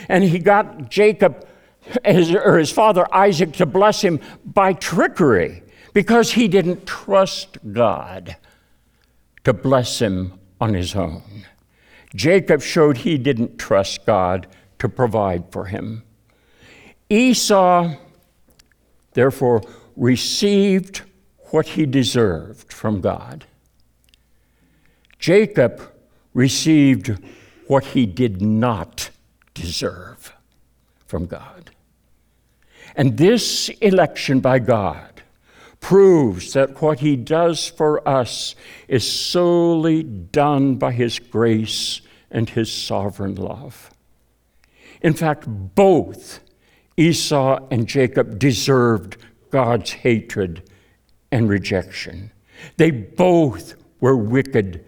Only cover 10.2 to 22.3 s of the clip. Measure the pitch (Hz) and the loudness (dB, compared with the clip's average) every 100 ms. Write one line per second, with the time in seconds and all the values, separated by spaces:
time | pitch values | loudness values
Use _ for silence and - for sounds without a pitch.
10.2 | 95 - _ - 113 95 90 101 87 87 | -6 -12 _ -6 -4 -2 -4 -4 -6 -8
11.2 | - 104 - _ _ _ _ _ _ 95 | -18 -20 -20 _ _ _ _ _ _ -4
12.2 | 131 190 185 151 - 175 151 123 - 151 | 2 2 2 0 0 2 2 2 -2 -2
13.2 | 123 117 117 - - 98 95 - - 101 | -2 -2 -4 -6 -2 0 0 -6 -2 0
14.2 | 90 92 87 _ _ - 113 - 123 107 | 0 -4 -8 _ _ -8 -6 -2 -2 0
15.2 | 101 87 85 98 92 98 101 113 - _ | -2 -4 -8 -12 -10 -10 -10 -14 -16 _
16.2 | _ _ _ _ - - - _ - 208 | _ _ _ _ -20 -20 -20 _ -2 2
17.2 | 254 226 - 196 180 175 170 143 - _ | 2 2 2 4 4 4 0 -6 -16 _
18.2 | _ _ _ _ _ _ _ _ _ - | _ _ _ _ _ _ _ _ _ 0
19.2 | 131 - 127 117 - - _ - 120 123 | 0 2 0 0 -2 -20 _ -2 0 0
20.2 | - - 202 202 202 190 190 - - _ | -2 -2 0 2 2 0 -2 -16 -18 _
21.2 | _ _ - 156 156 - 151 135 110 123 | _ _ -4 -4 -2 -2 0 0 0 2
22.2 | 107 | 0